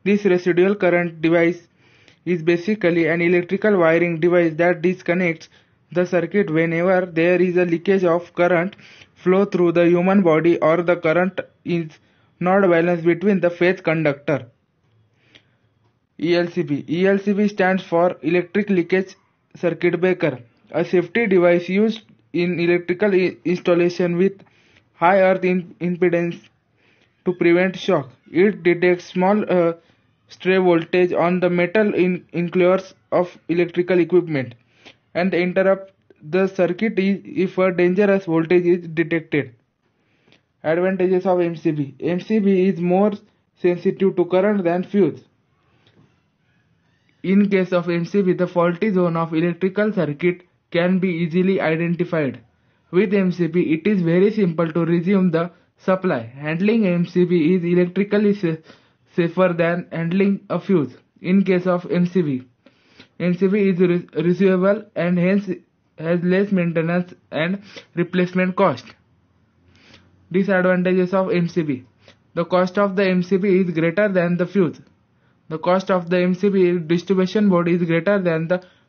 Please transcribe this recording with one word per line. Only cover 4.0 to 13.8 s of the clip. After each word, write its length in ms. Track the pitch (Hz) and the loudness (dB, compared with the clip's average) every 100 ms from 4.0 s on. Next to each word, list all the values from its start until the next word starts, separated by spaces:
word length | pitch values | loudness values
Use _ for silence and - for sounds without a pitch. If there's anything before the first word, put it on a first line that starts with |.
| 175 165 | 0 0
device 340 | 175 175 170 156 | 2 2 2 0
that 260 | 170 175 | 0 0
disconnects 640 | 180 180 - 170 175 165 - _ _ _ _ | -2 -2 -4 -2 -2 -4 -12 _ _ _ _
the 120 | 165 | -4
circuit 460 | 180 180 165 196 160 | -2 -2 -2 -2 0
whenever 560 | 156 165 165 180 185 185 | 0 0 0 0 0 0
there 340 | 165 170 180 | 0 2 2
is 160 | 185 180 | 2 2
a 80 | |
leakage 400 | 175 165 196 196 | 0 0 0 0
of 300 | 180 170 175 | 2 0 -4
current 420 | - 175 175 185 - - - - | -2 0 2 -2 -8 -20 -20 -20
flow 300 | _ 175 190 | _ 0 0
through 280 | 196 175 175 | 0 0 2
the 140 | 170 170 | 4 2
human 360 | 175 180 202 | 2 2 2
body 360 | 170 156 165 170 | 4 2 2 2
or 240 | 156 165 | 2 2
the 140 | 175 170 | 0 0
current 440 | 165 165 185 - - _ | 0 0 0 -4 -12 _
is 260 | - 170 156 - _ _ _ _ | -6 -6 -6 -14 _ _ _ _
not 240 | 175 196 | 0 2
balanced 420 | 190 170 170 175 | 4 4 2 0
between 360 | 165 170 196 190 | 0 0 0 0
the 100 | 175 | 0
phase 300 | 175 175 185 | 0 0 0